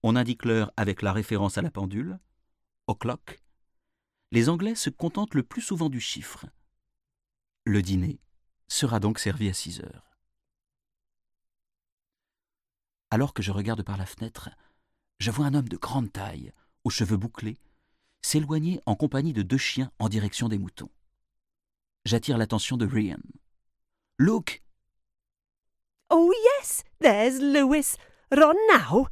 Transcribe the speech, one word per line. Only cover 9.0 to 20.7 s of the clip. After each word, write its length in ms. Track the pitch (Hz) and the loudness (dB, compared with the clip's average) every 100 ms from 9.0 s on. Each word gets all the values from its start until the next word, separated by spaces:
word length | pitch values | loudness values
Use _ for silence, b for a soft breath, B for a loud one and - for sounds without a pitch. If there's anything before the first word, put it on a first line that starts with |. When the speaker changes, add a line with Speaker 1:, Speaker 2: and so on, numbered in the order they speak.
| 107 110 | 0 -2
Speaker 1:
servi 280 | 104 - 104 | -4 -2 -4
à 60 | |
six 260 | 92 - 87 | -4 -10 -12
heures. 380 | - - _ _ _ _ _ _ _ _ _ _ _ _ _ _ _ _ _ _ _ _ _ _ _ _ _ _ _ _ _ _ _ | -16 -20 _ _ _ _ _ _ _ _ _ _ _ _ _ _ _ _ _ _ _ _ _ _ _ _ _ _ _ _ _ _ _
Alors 220 | 110 139 | -2 0
que 100 | - | -2
je 80 | 98 | -4
regarde 320 | 98 101 110 | -4 -4 -6
par 140 | 98 98 | -6 -8
la 80 | 92 | -8
fenêtre, 440 | - 113 - - - _ _ _ _ _ _ | -10 -14 -12 -20 -20 _ _ _ _ _ _
je 120 | 98 | -6
vois 140 | 113 143 | 0 0
un 80 | |
homme 160 | 143 123 | 0 -2
de 80 | 90 | -8
grande 340 | - 139 110 | -6 -4 -4
taille, 400 | - 101 73 - _ _ _ | -8 -10 -12 -16 _ _ _
aux 60 | - | -6
cheveux 280 | - 101 107 | -2 0 0
bouclés, 400 | 113 - 107 117 _ _ _ _ _ _ | -2 -8 -10 -10 _ _ _ _ _ _
s'éloigner 600 | - 151 147 156 160 180 - | -2 -2 0 -2 -2 -4 -2
en 100 | 104 | -2
compagnie 360 | 151 135 160 | 0 0 -2
de 120 | 120 | -2
deux 140 | 92 135 | -2 -2
chiens 340 | - - 131 _ | -2 -4 -6 _
en 100 | 110 | -2
direction 400 | 107 101 - 117 | -2 -4 -2 -4
des 80 | 104 | -2
moutons. 340 | 95 | -6